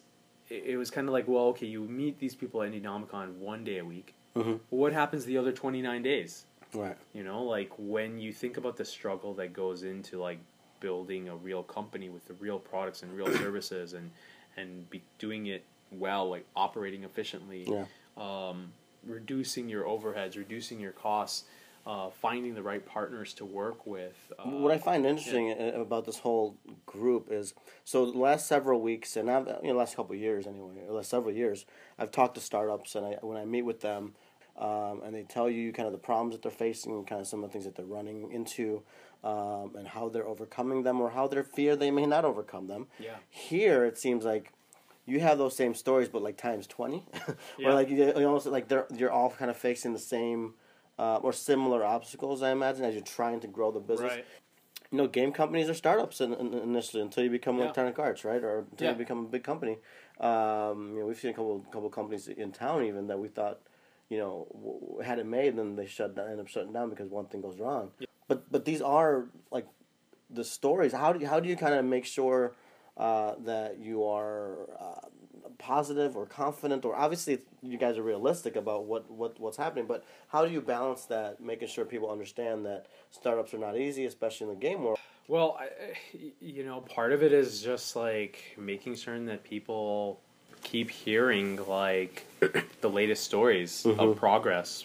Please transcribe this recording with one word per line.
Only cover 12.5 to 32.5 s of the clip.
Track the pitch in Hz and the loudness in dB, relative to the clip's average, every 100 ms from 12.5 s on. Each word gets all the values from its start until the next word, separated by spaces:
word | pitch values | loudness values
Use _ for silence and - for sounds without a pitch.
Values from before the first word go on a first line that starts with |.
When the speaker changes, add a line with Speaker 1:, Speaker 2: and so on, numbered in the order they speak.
| 98 | -6
Speaker 1:
products | - 95 95 - | -6 -4 -4 -6
and | 90 | -10
real | 95 92 | -4 0
Speaker 2:
<clears throat> | - | 0
Speaker 1:
services | 101 101 - 92 87 | 0 -6 -6 -8 -8
and, | 90 85 - - - - - | -12 -14 -16 -20 -20 -20 -14
and | 92 90 85 | -14 -14 -14
be | 98 - - | -16 -18 -10
doing | 107 110 104 | -8 -6 -6
it | 95 - _ - | -8 -10 _ -16
well, | 95 95 98 95 | -6 -2 0 0
like, | 90 - | -4 -6
operating | 92 101 113 98 98 | -2 -2 -2 -8 -8
efficiently, | 95 - 85 90 98 95 90 | -10 -8 -8 -8 -12 -10 -4
Speaker 2:
Yeah. | 104 98 - _ - | -4 -4 -14 _ -12
Speaker 1:
um, | 101 98 92 90 90 - _ _ 113 | -8 -6 -6 -8 -12 -18 _ _ -14
reducing | 113 107 135 127 131 120 | -12 -6 -4 -4 -4 -4
your | 107 | -4
overheads, | 101 107 107 104 95 101 | -2 -2 -4 -4 -6 -6
reducing | 101 113 113 113 | -10 -10 -10 -8
your | 98 | -10
costs, | - 107 107 101 - - - - - - | -6 0 0 0 -6 -10 -20 -20 -16 -10
uh, | 104 95 | -6 -6
finding | - 117 120 123 | -4 -2 -2 -4
the | 110 | -6
right | 98 104 | -4 -6
partners | 95 107 104 120 101 | -6 -6 -6 -8 -10
to | - 101 | -12 -10
work | 98 107 113 - | -6 -4 -6 -10
with, | 95 90 - - - | -10 -10 -14 -18 -10
uh, | 127 139 | -6 2
Speaker 2:
What | 147 | 4
I | 156 165 | 4 4
find | 170 | 4
Speaker 1:
yeah. | 135 | 4
Speaker 2:
interesting | 151 135 120 113 | 2 0 0 2
a-, | 113 117 117 | 0 -2 -2
about | 113 113 | 0 0
this | 113 107 | -2 -4
whole | 123 113 107 101 - - | 2 2 2 -2 -18 -20
group | - 98 120 120 - | -14 0 4 4 2
is, | 107 98 - - - | -4 -6 -12 -20 -20
so | - 135 123 | 0 2 4
the | 127 | 4
last | 135 151 - | 4 4 4
several | 147 135 123 | 4 6 4
weeks, | 113 113 - 113 | 2 -2 -4 -2
and | 110 | 2
I've, | 131 131 - | 2 0 -4
you | 147 | 0
know, | 123 | 2
last | 117 - | 2 -2
couple | 101 | -6
of | 98 | -2
years | 110 104 98 | 0 -2 -4
anyway, | 98 95 95 92 | -10 -12 -12 -6
or | 107 | -6
last | 98 | -2
several | 123 113 | 0 0
years, | 104 120 101 - - - - | 0 0 -2 -8 -20 -16 -8
I've | 113 | -2
talked | - 123 | 2 2
to | 123 | 2
startups, | - | -4